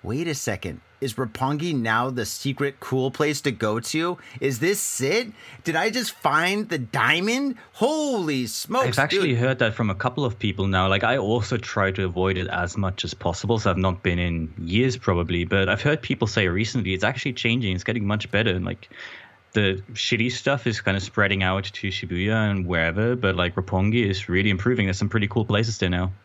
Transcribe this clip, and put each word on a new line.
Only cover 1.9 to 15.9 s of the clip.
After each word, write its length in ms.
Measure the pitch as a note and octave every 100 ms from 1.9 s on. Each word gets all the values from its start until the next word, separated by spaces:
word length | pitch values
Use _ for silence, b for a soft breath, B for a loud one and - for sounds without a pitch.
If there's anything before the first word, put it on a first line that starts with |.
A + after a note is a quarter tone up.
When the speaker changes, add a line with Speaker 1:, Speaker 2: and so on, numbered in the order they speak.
| A2+ B2+
Speaker 1:
the 160 | B2
secret 560 | G#2+ - C#3 B2+ C#3+ C3+
cool 300 | - C3 C3+
place 320 | - D3+ C#3+
to 80 | D3
go 280 | G#2 G#2+ A2
to? 360 | - D#3+ E3+ F3 B B
Is 200 | C#3 A#2+
this 380 | D#3+ G3+ - -
it? 280 | C3 G#3 A#3+ B B B
Did 140 | - D#3+
I 140 | G#3
just 220 | B3 A3
find 580 | - D3+ D3 F3 G#3 G#3+
the 80 | D#3+
diamond? 800 | A#2 C#3 A#2 D#3+ G3+ B3 C#4 B3 B
Holy 720 | - B3 D#4 D4 A#3 D#3+ C3+ A#2+
smokes, 520 | - - B3 C4 A#2
Speaker 2:
I've 60 |
actually 260 | D3+ G3 F3
Speaker 1:
dude." 60 | A#2
Speaker 2:
heard 180 | B2+ C3
that 160 | A2+
from 160 | G#2 A2
a 40 |
couple 300 | F#2+ B2+ -
of 140 | C3 G#2+
people 280 | G#2 G2 G2
now. 220 | F#2+ F#2+
Like, 160 | G2
I 140 | A2 C3
also 400 | G2+ A#2 A2 A#2
try 320 | - - G2
to 140 | F#2+
avoid 340 | F#2 F2 F#2+ F#2
it 100 | F2+
as 300 | F2 F2 G#2
much 260 | F#2+ F#2+
as 80 | E2
possible, 460 | - - F2 G#2 A2+
so 100 | G#2
I've 60 | F2+
not 260 | F#2 F2+
been 160 | F#2 F2
in 360 | F2 E2 D#2 -
years 380 | E2 G2+ C3 A#2
probably, 480 | - F2 E2 F2
but 240 | E2+ G2 F#2+
I've 140 | G2
heard 180 | C#3+